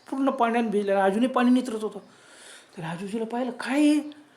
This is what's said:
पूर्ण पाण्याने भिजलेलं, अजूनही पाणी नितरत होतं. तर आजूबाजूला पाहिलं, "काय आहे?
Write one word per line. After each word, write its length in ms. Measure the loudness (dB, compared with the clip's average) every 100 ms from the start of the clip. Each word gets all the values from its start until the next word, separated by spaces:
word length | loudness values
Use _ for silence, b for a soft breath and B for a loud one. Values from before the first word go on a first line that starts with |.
| -10
पूर्ण 200 | -2 0
पाण्याने 380 | 2 0 0 0
भिजलेलं, 320 | 0 0 2
अजूनही 280 | 2 2 0
पाणी 220 | 2 4
नितरत 320 | 4 2 -6
होतं. 160 | -8 -10 -18 B B B B B B -12
तर 60 |
आजूबाजूला 420 | -10 -10 -8 -6
पाहिलं, 260 | -6 -4 -6
"काय 240 | -6 -2
आहे? 260 | 4 4 4 -2 B B